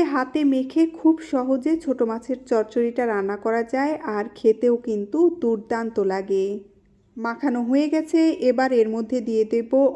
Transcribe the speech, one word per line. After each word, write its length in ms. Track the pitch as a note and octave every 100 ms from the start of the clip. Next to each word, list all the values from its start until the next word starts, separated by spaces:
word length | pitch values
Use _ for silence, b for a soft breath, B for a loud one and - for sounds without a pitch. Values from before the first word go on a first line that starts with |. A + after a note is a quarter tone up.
হাতে 360 | D#4 C#4 C4 D4+
মেখে 380 | C#4+ C4 C4 D#4+ E4
খুব 220 | - D#4+ D#4+
সহজে 500 | - C4+ C4 C4 C#4+ D#4+
ছোট 220 | D4+ B3+
মাছের 360 | A#3 A3+ A3+ B3+ -
চচ্চড়িটা 580 | A3+ G#3+ A#3+ A#3 A#3 A#3+
রান্না 300 | G3+ G3 G3+
করা 260 | A3+ A3+
যায়, 300 | A3+ C4 C#4+ D#4 -
আর 180 | G#3 A3
খেতেও 400 | - A3+ A3 A#3+ A#3+
কিন্তু 400 | A#3+ G#3 G3+ D4+ E4+ E4+
দুর্দান্ত 580 | A#3 A3 A3 A#3 A3+ A3
লাগে। 420 | F#3+ F#3+ F#3+ G3 G3 G#3 - _ _ _ _ B3
মাখানো 440 | A3+ A#3 C#4 A#3+
হয়ে 220 | A#3+ C4+ D4+
গেছে, 320 | D#4+ D#4 E4 D#4+ -
এবার 300 | B3+ B3 C4
এর 160 | B3 A3
মধ্যে 300 | A3 A3+ B3+
দিয়ে 240 | G#3+ A3
দেব 260 | A3 A#3 A#3 C4+ C4+